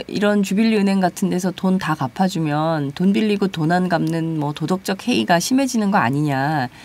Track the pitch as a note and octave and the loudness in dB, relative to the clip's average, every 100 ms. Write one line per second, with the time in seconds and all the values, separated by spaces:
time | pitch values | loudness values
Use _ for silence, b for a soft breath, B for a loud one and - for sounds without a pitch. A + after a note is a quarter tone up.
0 | - - G#3 G#3 G3 F#3+ A3+ A3 G3 G3 | 2 0 2 2 2 2 2 4 2 2
1 | F3+ - F#3 F3+ F#3 - F#3+ F#3 D#3+ D#3 | 0 0 -2 0 -2 -2 0 0 -2 -2
2 | B2+ - F#3+ E3+ D#3 D3 D#3+ D#3+ C#3 C#3+ | -4 0 0 0 0 0 0 0 -4 0
3 | F#3 G#3+ G#3+ G3+ G3 E3 D#3 F3+ F3+ E3 | 2 2 0 0 -2 0 0 2 2 0
4 | D#3+ E3 E3 D#3+ D3 D3 D3+ F#3 - F#3+ | 0 -2 -2 -2 -4 -4 -2 -2 -2 -4
5 | - - A3 E3+ - C4 C4+ A#3 G3+ G3 | -2 -2 2 0 2 0 0 0 2 2
6 | A#2 C#3 D3+ C3+ C#3 D#3 B2+ B | 2 0 0 0 0 -2 -4 B